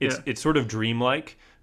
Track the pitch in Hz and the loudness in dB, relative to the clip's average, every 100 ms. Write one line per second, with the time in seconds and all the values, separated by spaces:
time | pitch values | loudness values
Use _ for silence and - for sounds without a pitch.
0 | 139 123 147 113 156 151 113 110 113 117 | -2 -2 -4 -2 2 2 2 -2 0 2
1 | 123 147 151 - - _ | 2 0 -4 -20 -20 _